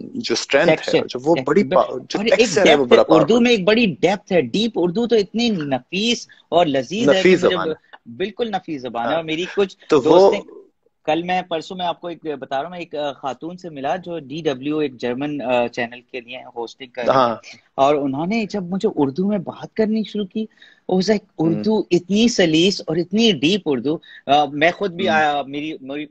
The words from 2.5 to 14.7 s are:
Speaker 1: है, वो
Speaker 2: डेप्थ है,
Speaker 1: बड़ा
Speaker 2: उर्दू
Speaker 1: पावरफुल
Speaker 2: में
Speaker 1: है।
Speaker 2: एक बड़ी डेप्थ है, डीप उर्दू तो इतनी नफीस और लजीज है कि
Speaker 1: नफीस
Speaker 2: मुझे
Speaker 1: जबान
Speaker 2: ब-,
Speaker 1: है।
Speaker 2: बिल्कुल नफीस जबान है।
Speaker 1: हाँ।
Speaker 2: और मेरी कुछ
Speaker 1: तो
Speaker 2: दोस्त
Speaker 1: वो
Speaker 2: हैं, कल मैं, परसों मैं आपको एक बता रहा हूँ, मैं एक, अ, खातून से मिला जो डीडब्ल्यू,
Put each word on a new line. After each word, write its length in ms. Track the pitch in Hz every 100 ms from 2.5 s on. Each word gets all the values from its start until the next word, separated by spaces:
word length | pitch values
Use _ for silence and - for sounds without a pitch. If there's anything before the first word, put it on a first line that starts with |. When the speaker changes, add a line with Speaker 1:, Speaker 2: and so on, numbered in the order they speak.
| 196 185
Speaker 1:
है, 80 | 147
वो 80 |
Speaker 2:
डेप्थ 80 | 127
है, 60 | 117
Speaker 1:
बड़ा 40 |
Speaker 2:
उर्दू 120 | 113
Speaker 1:
पावरफुल 300 | 160 147 233
Speaker 2:
में 80 | 240
Speaker 1:
है। 60 | 240
Speaker 2:
एक 80 | 180
बड़ी 220 | 220 233
डेप्थ 440 | 139 170 196 -
है, 100 | 180
डीप 360 | 127 170 226 202
उर्दू 300 | 175 170 233
तो 80 | 233
इतनी 340 | 190 214 240
नफीस 800 | 202 143 131 - 180 226 240 - - -
और 160 | 165 175
लजीज 420 | 135 123 190 269
है 40 |
कि 60 | 190
Speaker 1:
नफीस 240 | 185 180
Speaker 2:
मुझे 120 | 107 92
Speaker 1:
जबान 120 | 92
Speaker 2:
ब-, 20 |
Speaker 1:
है। 60 | - _ - -
Speaker 2:
बिल्कुल 440 | 120 196 220 240 190
नफीस 260 | - 147
जबान 220 | 123 117
है। 60 | 117
Speaker 1:
हाँ। 80 | 160
Speaker 2:
और 60 |
मेरी 220 | 160 156 180
कुछ 320 | - 196 - -
Speaker 1:
तो 100 | 147
Speaker 2:
दोस्त 80 | 147
Speaker 1:
वो 240 | 170 190
Speaker 2:
हैं, 120 | 101 - - - _ _ _ -
कल 180 | 156
मैं, 240 | 175 185 180
परसों 280 | 165 151 185
मैं 100 | 180
आपको 240 | 160 175
एक 100 | 165 156
बता 300 | 143 127 135
रहा 80 |
हूँ, 80 | 160
मैं 80 | 180
एक, 160 | 170 151
अ, 160 | 147
खातून 460 | 131 139 123 160 180
से 120 | 180
मिला 280 | 147 135 180
जो 220 | 175 170
डीडब्ल्यू, 640 | 135 151 156 131 139